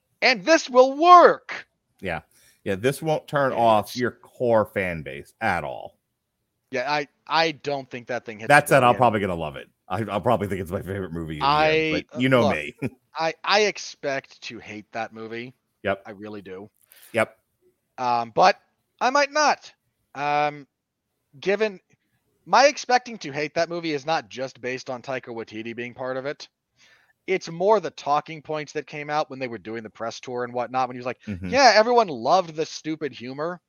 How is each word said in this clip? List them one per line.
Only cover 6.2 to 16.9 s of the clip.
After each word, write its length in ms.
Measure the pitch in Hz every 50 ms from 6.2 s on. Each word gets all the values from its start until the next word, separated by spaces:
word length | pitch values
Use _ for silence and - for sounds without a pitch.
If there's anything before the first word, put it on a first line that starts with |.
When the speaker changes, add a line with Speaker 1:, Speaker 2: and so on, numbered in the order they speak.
| _ _ _ _ _ _ _ _ _ _
Speaker 1:
Yeah, 200 | 127 127 123 139
I, 180 | 147 151 147 - _ _ _
I 260 | - 147 160 165 165
don't 360 | 147 120 - 143 143 139 131 -
think 180 | - 123 117 -
that 180 | 123 117 -
thing 140 | 117 110 101
hits 80 | 113 113
Speaker 2:
That 160 | 143 147 147
Speaker 1:
a 40 | -
Speaker 2:
said, 80 | 160 135
I'll 80 | 127 120
Speaker 1:
billion. 80 | 120 98
Speaker 2:
probably 220 | 127 117 107 110
gonna 140 | 101 95 87
love 220 | 82 80 76 69
it. 120 | 65 - _ _ _ _ -
I, 140 | 92 104 113
I'll 160 | 101 98 104
probably 280 | - 123 117 92 101 95
think 120 | 101 90
it's 100 | 95 76
my 120 | 92 95
favorite 300 | - 87 98 101 92 82
movie 240 | 82 82 82 78 78
of 40 | 73
the 60 | 135
Speaker 1:
I, 240 | 139 147 151 156 156
Speaker 2:
year, 300 | 156 160 160 156 156 - - _
but 100 | - 123
you 80 | 127 135
know 140 | 131 123 - 135
Speaker 1:
look, 80 | 123
Speaker 2:
me. 180 | 76 76 73 - _
<laughs> 80 | - 120 - _ _ _ _ 156
Speaker 1:
I, 140 | 160 165 - -
I 180 | - 160 196 214
expect 800 | 214 202 - - - - - _ - 143 135 135 - _ - _
to 160 | - - 120 104
hate 260 | 90 107 107 107 101 _
that 220 | - 117 110 104 107
movie. 400 | 110 113 110 113 120 120 131 - _ _ _ _ _
Speaker 2:
Yep. 200 | - 98 98 98 -
Speaker 1:
I 60 | 113
really 320 | 104 95 107 107 107 104
do. 260 | 90 95 92 95 104 110 _ _ _ _